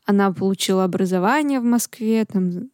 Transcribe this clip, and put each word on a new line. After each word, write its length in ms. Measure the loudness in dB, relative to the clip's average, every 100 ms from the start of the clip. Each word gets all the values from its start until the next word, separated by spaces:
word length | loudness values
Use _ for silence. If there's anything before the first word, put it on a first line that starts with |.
| 0
Она 240 | 2 2
получила 500 | 0 -2 0 0 0 0
образование 720 | 0 0 0 2 2 0 0
в 40 | 0
Москве, 600 | 0 -2 -4 -2 0 0
там 440 | -2 -2 -4 -10